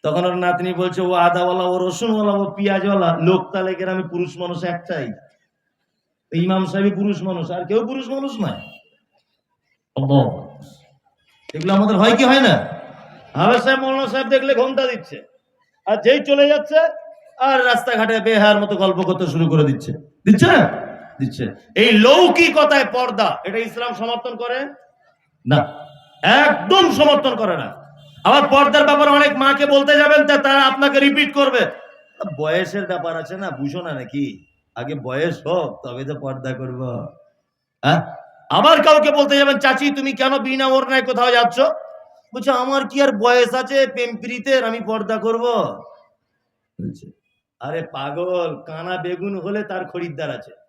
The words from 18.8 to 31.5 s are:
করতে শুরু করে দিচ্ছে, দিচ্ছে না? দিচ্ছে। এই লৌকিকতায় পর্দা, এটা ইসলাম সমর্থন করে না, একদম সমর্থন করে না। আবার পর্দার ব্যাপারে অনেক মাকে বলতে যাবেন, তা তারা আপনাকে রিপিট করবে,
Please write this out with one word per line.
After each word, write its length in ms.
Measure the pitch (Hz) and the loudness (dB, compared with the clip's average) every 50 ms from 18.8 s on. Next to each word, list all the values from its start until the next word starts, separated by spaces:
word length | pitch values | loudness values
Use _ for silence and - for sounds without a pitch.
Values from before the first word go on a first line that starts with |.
| 190 190 185 175 | 0 0 0 0
করতে 260 | 185 185 180 185 185 | -2 -2 -2 -2 -2
শুরু 220 | 160 135 165 165 156 | -2 0 0 0 2
করে 140 | 151 156 147 | 4 4 4
দিচ্ছে, 280 | 139 135 - - - - - - _ _ _ _ | 2 0 -2 -6 -10 -12 -12 -14 _ _ _ _
দিচ্ছে 220 | 190 214 - 339 | 4 6 6 6
না? 220 | 370 370 269 175 - - - - - - - - - - - | 6 6 4 4 2 0 -6 -12 -14 -16 -18 -20 -20 -10 -8
দিচ্ছে। 360 | 131 131 - - 123 98 - - _ _ _ | -8 -8 -6 -8 -8 -8 -8 -14 _ _ _
এই 160 | 185 220 240 | 2 4 4
লৌকিকতায় 960 | 226 208 214 247 285 349 359 349 - 339 339 - - 302 294 294 294 277 262 | 6 6 6 6 6 6 6 4 4 4 2 2 4 2 2 4 4 2 2
পর্দা, 520 | - - 254 254 254 214 196 214 170 - - - | 0 -2 -4 -4 -4 -2 -2 -2 -2 -2 -4 -8
এটা 120 | 185 196 | -6 -6
ইসলাম 360 | 226 233 226 - 233 240 240 214 | -6 -6 -6 -8 -8 -8 -8 -8
সমর্থন 420 | 175 226 233 240 233 233 247 233 | -8 -6 -6 -6 -6 -8 -10 -10
করে 300 | 220 240 240 247 262 277 285 285 - _ _ _ _ _ _ _ _ _ _ _ _ _ | -8 -8 -6 -6 -6 -6 -10 -12 -20 _ _ _ _ _ _ _ _ _ _ _ _ _
না, 280 | 120 - 139 139 - - - - - - - _ _ _ _ - | 0 0 0 0 -2 -10 -18 -20 -20 -20 -20 _ _ _ _ 0
একদম 680 | 180 226 277 294 302 294 - 175 196 370 392 359 320 | 2 4 4 4 2 2 0 0 0 2 2 2 2
সমর্থন 440 | 214 196 302 294 285 285 - 262 240 | 2 2 2 4 4 2 0 -2 -2
করে 220 | 214 220 190 170 | -2 -4 -4 -4
না। 240 | 151 117 101 - - - _ _ _ _ - _ - - | -6 -6 -12 -14 -18 -20 _ _ _ _ -20 _ -4 2
আবার 180 | 190 247 285 285 - | 4 4 4 4 4
পর্দার 360 | 262 277 285 285 - 294 294 | 4 4 4 4 4 4 4
ব্যাপারে 240 | 285 285 285 294 285 | 4 4 4 4 4
অনেক 280 | 285 285 294 294 285 | 4 4 4 2 0
মাকে 280 | 254 269 277 285 285 285 | 0 0 0 2 2 0
বলতে 320 | 285 285 277 277 285 294 | 0 0 -2 -2 0 2
যাবেন, 300 | 294 294 294 302 294 294 | 2 4 4 4 4 4
তা 100 | 285 285 | 2 2
তারা 240 | 285 277 269 277 277 | 2 2 2 2 4
আপনাকে 380 | 269 262 277 277 277 277 277 277 | 2 2 2 0 0 2 2 2
রিপিট 340 | 277 285 277 302 294 285 - | 2 2 2 2 -2 0 0
করবে, 380 | 285 277 262 | 0 0 2